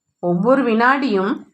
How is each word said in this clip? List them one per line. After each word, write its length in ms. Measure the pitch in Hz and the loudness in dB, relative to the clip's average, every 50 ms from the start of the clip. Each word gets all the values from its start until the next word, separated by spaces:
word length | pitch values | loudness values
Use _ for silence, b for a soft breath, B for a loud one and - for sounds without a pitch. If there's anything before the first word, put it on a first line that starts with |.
| _ _ _ _ - | _ _ _ _ -4
ஒவ்வொரு 380 | 175 175 175 196 240 269 269 254 | -2 -2 0 2 2 2 2 2
வினாடியும் 680 | 240 220 220 240 247 269 277 277 247 208 190 190 202 294 - - - | 0 0 2 2 2 0 0 0 -2 0 0 -2 -2 -4 -6 -10 -14